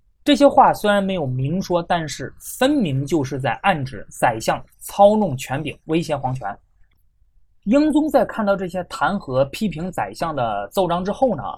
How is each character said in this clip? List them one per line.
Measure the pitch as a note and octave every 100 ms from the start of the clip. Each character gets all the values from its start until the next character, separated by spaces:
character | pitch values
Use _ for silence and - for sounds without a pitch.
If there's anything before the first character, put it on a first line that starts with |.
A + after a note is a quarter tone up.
| _ _ C#4+
这 | C#4
些 | C#4
话 | C#4 G#3
虽 | D3+ G#3
然 | G3+
没 | F#3+
有 | F#3 C3
明 | B2+ C#3 F3+
说， | F#3 F3
但 | E3+ F3 D#3
是 | - B2 - - -
分 | C4
明 | D4 F3 C3+ C#3+
就 | E3+
是 | C3 C#3+
在 | B2+ A2
暗 | G3+ E3 C3
指 | G2 -
宰 | - C3+ A2+
相 | C#3+ D#3 - _
操 | - - G3+ G#3+
弄 | F#3+ C3
权 | - C3+
柄， | D3 - -
威 | D#3+
胁 | E3 C#3
皇 | B2+
权。 | C3 G2+ - _ _ _ _ _ _ _ _ _ _
英 | F#3+ C#4 D4+
宗 | D4 D4+
在 | C4+ G3+
看 | - G#3
到 |
这 | F#3+ F#3
些 | F#3 F3
弹 | - D3+ G3
劾 | - B2+ C#3
批 | - G#3+
评 | D3+ F#3
宰 | E3+ G2+
相 | G#2+ E3 D3
的 | A#2 G2+ G2+
奏 | G3 F3+
章 | F3 F#3
之 |
后 | F#3+ C4 D#3
呢， | F#2+